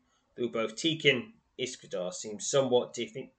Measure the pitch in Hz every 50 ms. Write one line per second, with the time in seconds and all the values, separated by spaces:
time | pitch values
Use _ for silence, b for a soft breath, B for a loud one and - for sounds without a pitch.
0 | _ _ _ _ _ _ - - 120 117 - 113 113 110 - - - 165 151 156
1 | - 143 131 120 110 - - _ _ _ - - 127 123 - - - 95 98 92
2 | 90 90 - - - 110 104 101 - - - 139 131 123 123 123 113 - - 120
3 | 113 - - 135 127 - _